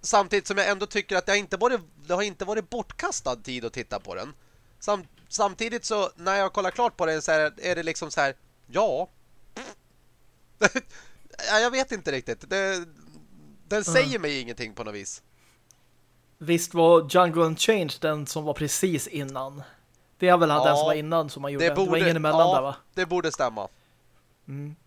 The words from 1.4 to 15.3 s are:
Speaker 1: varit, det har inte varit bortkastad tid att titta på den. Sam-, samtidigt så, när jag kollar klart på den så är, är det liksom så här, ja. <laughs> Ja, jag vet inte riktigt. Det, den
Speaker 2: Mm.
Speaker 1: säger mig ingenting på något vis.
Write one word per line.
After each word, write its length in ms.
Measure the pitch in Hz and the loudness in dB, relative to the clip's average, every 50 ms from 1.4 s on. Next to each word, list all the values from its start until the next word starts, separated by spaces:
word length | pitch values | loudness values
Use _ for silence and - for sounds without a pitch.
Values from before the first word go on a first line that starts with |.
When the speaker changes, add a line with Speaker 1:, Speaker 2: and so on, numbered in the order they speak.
| 202 156 190 | 0 -2 -4
Speaker 1:
varit, 240 | 175 208 247 247 220 170 - _ - 143 | 0 0 0 0 0 -6 -10 _ -20 -6
det 80 | - 175 | -4 -2
har 80 | 180 | -2
inte 220 | 208 208 180 - 196 | -2 -4 -6 -8 -6
varit 260 | 185 214 226 185 - | -4 -4 -6 -6 -6
bortkastad 680 | - 247 202 - - - - 349 - - - 135 123 | -8 -8 -8 -10 -10 -8 -6 -6 -6 -4 -6 -6 -6
tid 280 | 117 107 127 127 123 113 | -6 -8 -8 -8 -6 -6
att 80 | 117 | -8
titta 280 | - 131 110 _ - 101 | -8 -8 -10 _ -8 -10
på 140 | - 95 87 | -8 -10 -10
den. 200 | 92 104 139 151 - - _ _ - _ _ _ _ | -10 -10 -12 -14 -20 -20 _ _ -20 _ _ _ _
Sam-, 260 | - - 208 196 180 - _ _ - - | -4 -4 -4 -4 -4 -14 _ _ -20 -12
samtidigt 560 | - - - 202 180 - 220 233 220 233 - | -2 -2 -2 -2 0 -4 -6 -6 -6 -6 -4
så, 260 | - 220 208 190 - - | -4 -2 -2 -2 -4 -6
när 200 | - 170 185 196 | -6 -4 -2 0
jag 160 | 202 196 185 | 0 0 0
kollar 180 | - - 190 180 | -2 -2 -2 -2
klart 260 | - - - 233 - | -2 0 -2 -2 0
på 100 | - 180 | 0 -2
den 160 | 160 160 156 | 0 0 -2
så 100 | - - | 0 0
är, 200 | 160 156 151 151 151 - | 2 2 2 0 -2 -4
är 140 | - 180 180 | -4 -4 -4
det 80 | 170 | -2
liksom 280 | 165 165 156 - 175 156 | -2 -6 -6 -6 -8 -6
så 100 | - - | -2 -2
här, 140 | 143 139 135 _ _ _ _ _ _ | 0 -2 -2 _ _ _ _ _ _
ja. 420 | - 120 - 214 - 135 139 180 - _ _ - _ - - - - - - 254 - - _ _ _ _ _ _ _ _ _ _ - _ _ _ _ _ _ | -6 -2 0 0 0 0 -2 -4 -8 _ _ -20 _ -20 -20 -20 -20 -18 -16 -16 -16 -20 _ _ _ _ _ _ _ _ _ _ -20 _ _ _ _ _ _
<laughs> 100 | 180 - - 262 - - - - - - - - - - - - - - | 2 2 2 0 -6 -6 -20 -20 -20 -20 -20 -20 -20 -20 -16 -10 -4 0
Ja, 100 | 208 214 | 2 2
jag 100 | 226 247 | 2 2
vet 220 | 247 262 269 262 | 0 0 -2 -2
inte 200 | 247 196 - 165 | -4 -6 -4 -4
riktigt. 380 | 139 131 - - 117 - - 139 | -4 -4 -4 -6 -8 -8 -6 -4
Det, 260 | 185 196 196 190 190 180 175 170 151 147 151 156 156 156 - _ - - - - - - - - | -2 -2 0 -2 -2 -4 -8 -12 -16 -20 -20 -20 -20 -20 -20 _ -20 -20 -20 -20 -20 -20 -8 -4
den 140 | 202 214 | -4 -2
Speaker 2:
Mm. 20 | 202 | -2
Speaker 1:
säger 340 | - 165 262 269 269 262 220 | 2 2 2 2 2 0 -4
mig 220 | 165 151 143 135 | -4 -4 -4 -4
ingenting 340 | 127 117 117 - 120 110 101 | -6 -8 -8 -8 -10 -10 -8
på 100 | - 117 | -10 -10
något 100 | 107 104 | -10 -10
vis. 280 | 104 98 - - - _ _ | -10 -10 -12 -14 -16 _ _